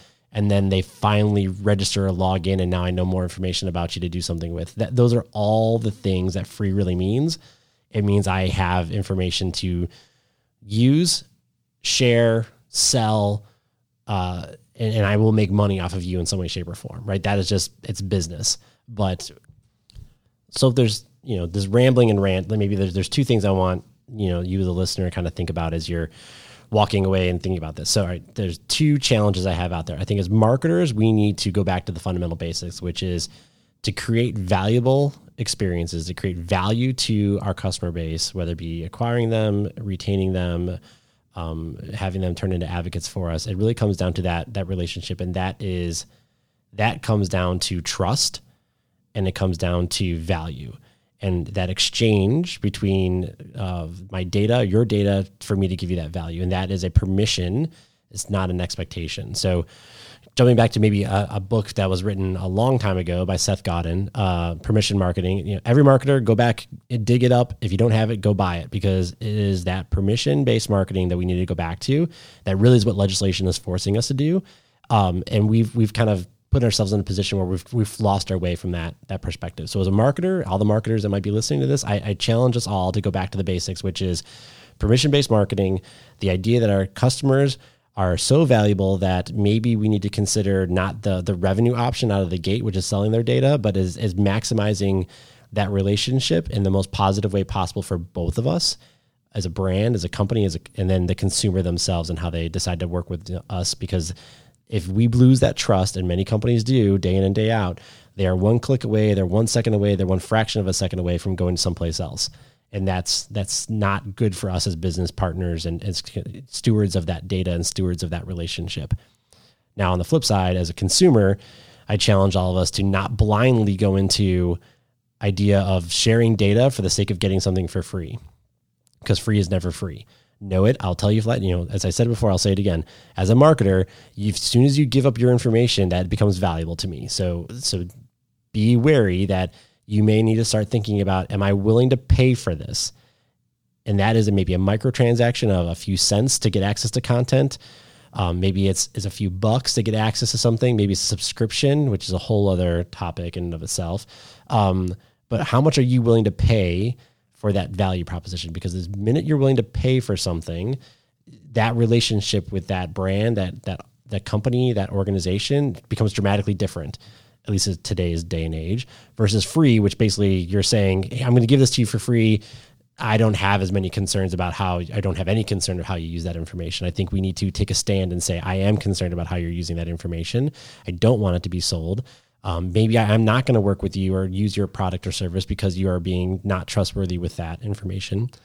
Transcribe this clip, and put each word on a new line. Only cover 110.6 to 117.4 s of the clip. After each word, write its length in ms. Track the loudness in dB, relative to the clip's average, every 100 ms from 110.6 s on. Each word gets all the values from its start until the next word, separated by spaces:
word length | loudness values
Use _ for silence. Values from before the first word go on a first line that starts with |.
of 40 | -2
a 80 |
second 240 | -2 -4 -2
away 220 | -2 -2
from 160 | -2 -2
going 220 | -2 0
someplace 420 | -2 -2 -4 -6
else. 320 | -8 -6 -8 -10 -20 _ _
And 160 | -6 -2
that's, 380 | -2 -4 -6 -6
that's 440 | -6 -4 -6 -4
not 460 | -2 0 -2 -4 -2
good 200 | -2 -2
for 140 | -4
us 160 | -2 -2
as 100 | -2
business 360 | -4 -2 -4
partners 560 | -2 -4 -2 -4 -4 -4
and 160 | -6
as 180 | -6 -8 -8 -10 -10 -14 -14
stewards 480 | -4 2 2 2 0
of 100 | -2
that 220 | -6 -4
data 240 | -2